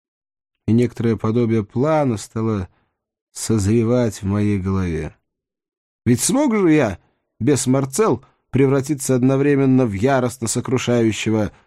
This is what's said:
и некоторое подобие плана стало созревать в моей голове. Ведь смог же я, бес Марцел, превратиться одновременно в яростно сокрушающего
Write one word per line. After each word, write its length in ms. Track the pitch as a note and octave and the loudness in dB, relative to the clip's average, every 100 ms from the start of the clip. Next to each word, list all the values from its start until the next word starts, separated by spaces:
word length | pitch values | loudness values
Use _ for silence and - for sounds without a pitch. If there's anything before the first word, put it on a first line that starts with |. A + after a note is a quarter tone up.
| _ _ _ _ _ _ - | _ _ _ _ _ _ 0
и 60 | |
некоторое 420 | A#2 A#2+ - A2+ G#2+ | 2 0 -2 -2 -2
подобие 480 | A2 A#2 A#2 A2+ | 0 0 0 0
плана 540 | G#2 A#2+ C#3+ D#3 C#3 G#2+ | -2 -4 0 0 0 -2
стало 500 | - A2+ A2+ G#2 F2 _ _ _ _ _ _ | -6 -6 -4 -4 -6 _ _ _ _ _ _
созревать 880 | - - A2+ G2 A#2 A2+ B2 A#2 - | -12 -2 0 2 2 2 0 0 -4
в 60 | G2 | -4
моей 320 | G#2 G#2 G2+ | -2 0 -2
голове. 580 | F#2+ F#2+ F#2 D#2 D2+ _ _ _ _ _ _ _ _ _ | -2 -2 -2 -4 -8 _ _ _ _ _ _ _ _ _
Ведь 160 | - A#2+ | -2 0
смог 340 | - C4 D4+ | 0 0 0
же 160 | G#3+ F3+ | 2 2
я, 280 | D3+ A#2 F2+ _ _ _ - | 2 0 -4 _ _ _ -6
бес 260 | A#2+ C#3+ B2+ | 0 0 2
Марцел, 560 | C3+ C3+ - G#3+ B2+ _ _ _ | 0 0 0 0 0 _ _ _
превратиться 640 | B2 C3+ C#3 C3+ C#3 - | 0 2 2 -2 -6 -2
одновременно 720 | B2+ C3 C3+ C#3+ C#3 C3+ C3 | 0 2 2 2 2 4 4
в 80 | B2 | 2
яростно 560 | G2 B2+ C3+ B2 - A2+ | 0 0 0 -2 -4 -6
сокрушающего 1040 | - - B2 - A#2+ A2+ G#2 A2 A2 G2+ - | -6 -2 -2 0 0 0 0 -2 -2 -2 -6